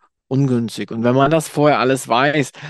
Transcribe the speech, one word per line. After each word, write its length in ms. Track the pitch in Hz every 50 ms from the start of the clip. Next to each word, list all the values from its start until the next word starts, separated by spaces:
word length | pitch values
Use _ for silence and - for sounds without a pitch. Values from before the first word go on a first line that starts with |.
| _ _ _ _ _ _
ungünstig. 640 | 135 131 143 135 127 120 117 110 - - 104 -
Und 140 | - 113 113
wenn 100 | 120 123
man 160 | 131 139 143
das 180 | 156 165 151 -
vorher 300 | - - 147 151 143 110
alles 300 | 113 127 135 131 - -
weiß, 440 | 117 117 135 147 139 156 135 - - - - 151